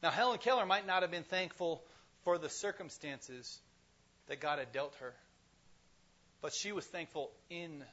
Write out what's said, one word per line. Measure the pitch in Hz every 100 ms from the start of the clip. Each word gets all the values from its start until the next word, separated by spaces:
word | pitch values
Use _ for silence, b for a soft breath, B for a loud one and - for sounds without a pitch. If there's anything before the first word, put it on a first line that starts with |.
Now, | 165
Helen | 151 247 233
Keller | 233 254 190
might | 190 196
not | 185
have | 180
been | 175
thankful | 160 185 180 - 175 160 B B B _
for | - 175
the | 156
circumstances | - 202 196 175 - 151 135 - 127 123 - _ _ _ _ _ _ -
that | 143
God | 151 147
had | 127
dealt | 123 143 -
her, | 127 123 - _ _ _ - - - - - _ _ _
but | 151
she | - 202
was | 208 -
thankful | 180 160 156 139 - -
in | 170 170 151 139